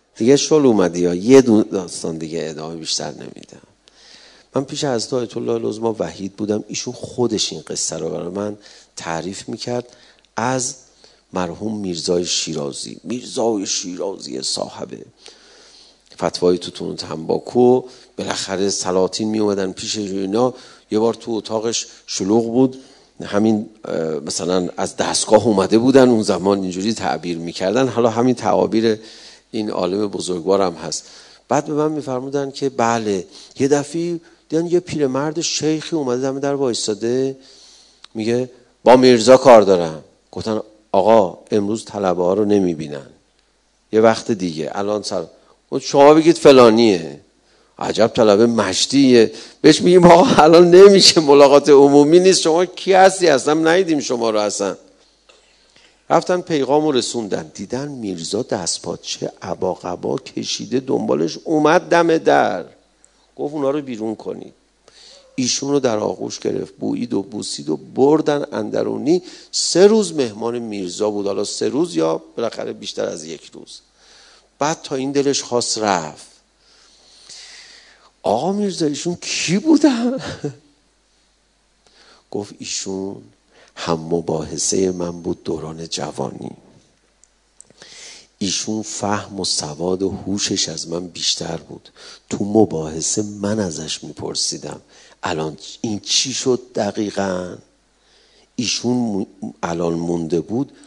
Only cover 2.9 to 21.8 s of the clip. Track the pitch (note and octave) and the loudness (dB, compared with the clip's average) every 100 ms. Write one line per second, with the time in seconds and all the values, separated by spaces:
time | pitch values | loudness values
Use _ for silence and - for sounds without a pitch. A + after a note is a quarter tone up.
2.9 | - D2+ - - - - - _ _ _ | -8 -8 -12 -16 -20 -20 -20 _ _ _
3.9 | _ - - - _ _ C3+ C#3 D3 D3 | _ -20 -20 -20 _ _ -8 -6 -6 -4
4.9 | A#2 - C3 A#2 A#2+ A#2+ A#2 A#2 G#2+ A2+ | -4 -4 -4 -6 -6 -4 -4 -4 -4 -4
5.9 | G#2 F2 E2 G2 - G#2 G#2+ - - - | -4 -6 -8 -12 -8 -4 -4 -6 -12 -10
6.9 | B2 - - A#2+ G2+ - E2 - D#2+ - | -12 -10 -4 -2 -2 -6 -8 -10 -8 -8
7.9 | D#2+ E2 E2 E2+ F#2 G#2 G#2 - - _ | -6 -8 -8 -8 -8 -8 -10 -16 -20 _
8.9 | - E2+ E2 E2+ G2 - A#2 - B2 - | -16 -10 -8 -8 -12 -12 -12 -8 -8 -8
9.9 | _ _ _ _ - A#2 C3 B2 - _ | _ _ _ _ -6 -4 -2 -6 -10 _
10.9 | _ - _ _ F#2 F2+ E2 G#2+ G#2+ G2 | _ -20 _ _ -8 -6 -6 -8 -6 -6
11.9 | E2 D2 F2 E2+ - - D#2 C#2+ C2 A#1 | -6 -2 -2 -2 -4 -6 -6 -8 -10 -14
12.9 | G#1 - B2 - A#2+ A#2 G#2+ F#2 - F#2+ | -14 -12 -10 -10 -4 -2 -2 -4 -6 -8
13.9 | F2 F2 F#2 C#2 B1+ - - - - - | -8 -8 -10 -12 -10 -6 -6 -8 -10 -14
14.9 | - - _ - - _ _ - - - | -14 -20 _ -20 -20 _ _ -20 -20 -20
15.9 | _ _ - E2+ - F2 F2+ - - E2+ | _ _ -8 -6 -2 0 0 -4 -12 -10
16.9 | E2 F2 D#2+ D#2+ E2 - A#2+ B2 B2+ - | -10 -10 -10 -4 -6 -2 2 4 4 -2
17.9 | - - - G2 - - F#2+ G2 F#2+ F#2 | -18 -20 -12 -8 -8 -6 -4 -2 -4 -2
18.9 | F#2 F#2 - A2 G#2+ G#2 G2 F#2+ F#2 A2 | 0 0 -2 -4 -2 -2 -2 -4 -8 -8
19.9 | G#2+ G2+ G2 G2 G#2+ B2+ - - - - | -8 -6 -6 -4 0 0 -2 -18 -20 -6
20.9 | G#2+ A2+ A2 - A2 - A2 A2+ G#2+ | -2 -2 -4 -6 -8 -6 -6 -4 -6